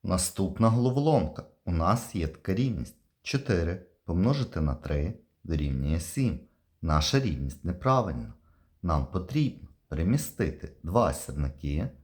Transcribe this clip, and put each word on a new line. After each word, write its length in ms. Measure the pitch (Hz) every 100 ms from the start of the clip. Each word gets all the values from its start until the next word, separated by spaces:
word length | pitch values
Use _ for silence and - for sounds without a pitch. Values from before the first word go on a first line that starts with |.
| -
Наступна 580 | 92 - - 95 - 113
головоломка. 760 | 117 123 127 151 143 76 - - _
У 80 | -
нас 420 | 82 85 120 -
є 140 | 98 78
така 260 | - -
рівність. 420 | 95 131 90 60 - _ _
Чотири 640 | - 139 135 90 82 92 - _
помножити 560 | - 87 107 143 123 82
на 140 | 76
три 400 | 67 - 76 78 117 _ _
дорівнює 560 | - 78 71 65 69 82
сім. 400 | 85 - 127 - - _ _ _
Наша 380 | 82 76 76 135
рівність 440 | 127 67 67 -
неправильна. 680 | 85 87 131 131 101 60 113 - _ _ _ _
Нам 240 | 90 78 67
потрібно 600 | 92 85 143 139 - - _ _
перемістити 840 | 73 87 143 - - 85 - - -
два 300 | 78 101 95
сірники 760 | 73 - 69 71 - 71 73 123 -